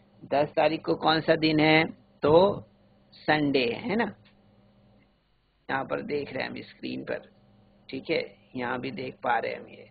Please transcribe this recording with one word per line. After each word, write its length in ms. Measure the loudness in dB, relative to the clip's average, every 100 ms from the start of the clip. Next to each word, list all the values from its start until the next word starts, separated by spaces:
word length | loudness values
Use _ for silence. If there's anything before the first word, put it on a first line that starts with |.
| _ _ -4
दस 220 | 0 0
तारीख 320 | 0 0 0
को 100 | -4 0
कौन 220 | 2 2
सा 140 | 2 2
दिन 220 | 2 4
है? 240 | 6 6 4 -4 _ _
तो 480 | 4 6 6 2 -10 _ _ _ _
Sunday 500 | -6 0 0 2 2 0
है 220 | -2 -4 -2
ना? 80 | -2 -6 _ _ _ _ _ _ _ _ _ _ _ _ _ _ -6
यहाँ 160 | -6
पर 160 | -4 -6
देख 300 | -4 -6 -6
रहे 100 | -8
हैं 80 | -8
हम 100 | -10
स्क्रीन 400 | -16 -14 -10 -8
पर, 240 | -8 -8 -10 _ _ _ _ _ -14
ठीक 200 | -10 -4
है? 120 | -4 -4 -12 _ -8
यहाँ 220 | -6 -6
भी 100 | -8
देख 220 | -10 -10 -6
पा 160 | -2 -2
रहे 140 | -2
हैं 80 | -8
हम 80 | -12
ये। 140 | -20 -20